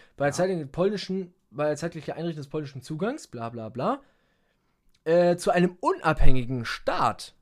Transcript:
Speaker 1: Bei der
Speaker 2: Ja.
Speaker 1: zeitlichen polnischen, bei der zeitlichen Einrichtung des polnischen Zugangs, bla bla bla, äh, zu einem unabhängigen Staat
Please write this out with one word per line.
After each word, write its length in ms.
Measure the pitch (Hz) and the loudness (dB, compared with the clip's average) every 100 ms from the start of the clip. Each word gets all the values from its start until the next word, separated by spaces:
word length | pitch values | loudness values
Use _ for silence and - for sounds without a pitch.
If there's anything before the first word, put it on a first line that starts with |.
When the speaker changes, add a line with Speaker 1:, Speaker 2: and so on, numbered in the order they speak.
| _ - | _ -4
Speaker 1:
Bei 80 | 143 | -4
der 60 | |
Speaker 2:
Ja. 20 | |
Speaker 1:
zeitlichen 380 | 139 185 180 143 | -2 -2 -4 -6
polnischen, 600 | - 185 208 - 185 180 _ _ | -2 -2 -2 -6 -8 -8 _ _
bei 160 | 120 151 | -6 -4
der 120 | 147 | -4
zeitlichen 340 | 170 165 143 | -8 -10 -12
Einrichtung 280 | - 170 156 | -8 -8 -8
des 60 | 139 | -10
polnischen 340 | 156 143 131 | -10 -10 -12
Zugangs, 420 | - 160 202 302 - | -12 -6 -6 -8 -12
bla 220 | 120 117 | -14 -12
bla 200 | 117 110 | -12 -12
bla, 320 | 113 165 269 _ _ _ _ _ _ _ _ _ _ - | -6 -4 -6 _ _ _ _ _ _ _ _ _ _ 0
äh, 300 | 170 175 175 | 2 2 0
zu 120 | 202 | 0
einem 260 | 175 185 - | 2 2 0
unabhängigen 840 | 294 359 160 151 - 131 120 131 113 | -4 -2 0 8 10 10 6 -6 -8
Staat 680 | - - 175 127 104 - _ | -8 -4 -2 -2 -2 -12 _